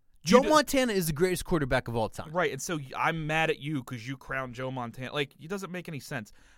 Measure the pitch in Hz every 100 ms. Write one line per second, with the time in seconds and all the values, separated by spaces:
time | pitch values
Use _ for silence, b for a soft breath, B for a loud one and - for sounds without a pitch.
0 | _ - 151 240 302 302 285 269 254 196
1 | 165 147 185 175 - 175 131 131 120 117
2 | 107 - 92 165 160 139 - 165 131 -
3 | 151 160 151 156 160 - 139 151 123 123
4 | 113 135 - 135 131 120 131 131 117 127
5 | 127 147 147 - 151 196 185 180 170 147
6 | - 139 104 b b